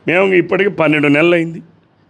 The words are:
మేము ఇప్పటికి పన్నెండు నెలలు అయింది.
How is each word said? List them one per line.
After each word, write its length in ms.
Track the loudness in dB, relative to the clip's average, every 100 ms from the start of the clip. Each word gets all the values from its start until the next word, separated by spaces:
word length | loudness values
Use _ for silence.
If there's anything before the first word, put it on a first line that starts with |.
| -2
మేము 260 | 0 2
ఇప్పటికి 360 | 0 0 0 -2
పన్నెండు 380 | 0 0 2 2
నెలలు 260 | 2 2
అయింది. 280 | 0 -2 -10 -18 _ _ _